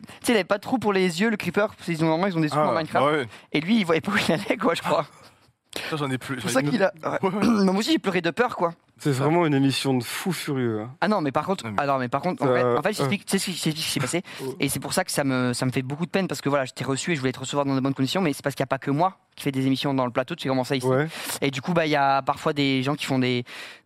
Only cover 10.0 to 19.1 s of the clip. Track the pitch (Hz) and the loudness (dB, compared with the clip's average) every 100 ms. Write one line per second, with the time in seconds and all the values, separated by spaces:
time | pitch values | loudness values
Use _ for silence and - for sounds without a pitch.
10 | 117 - 196 160 - 135 120 110 110 131 | -2 -4 -4 -4 -2 -2 0 -2 -6 -4
11 | 170 214 151 139 151 190 113 101 143 139 | 0 0 0 0 -2 -4 -6 -6 -2 -2
12 | 123 139 175 175 131 123 123 120 151 214 | -2 -4 -4 -2 0 0 0 0 -2 -2
13 | 139 202 - 196 185 165 165 156 156 - | -2 -4 -2 -4 -4 -4 -4 -4 -4 -4
14 | 127 170 - - 135 - 139 147 139 - | -2 -4 -6 -10 -10 -4 -4 -4 -4 -2
15 | 185 - 139 127 127 120 131 131 131 147 | -2 0 0 2 0 0 -2 -2 -4 -4
16 | 170 196 185 147 143 143 131 - 135 131 | -2 0 -2 -2 0 0 0 -4 -4 -4
17 | - 160 131 - 131 143 139 135 131 135 | -2 -2 -2 -4 -4 -2 0 2 0 0
18 | 135 185 180 139 143 - 135 135 - 139 | 0 2 0 0 -4 -2 -2 -2 0 2
19 | 185 | 0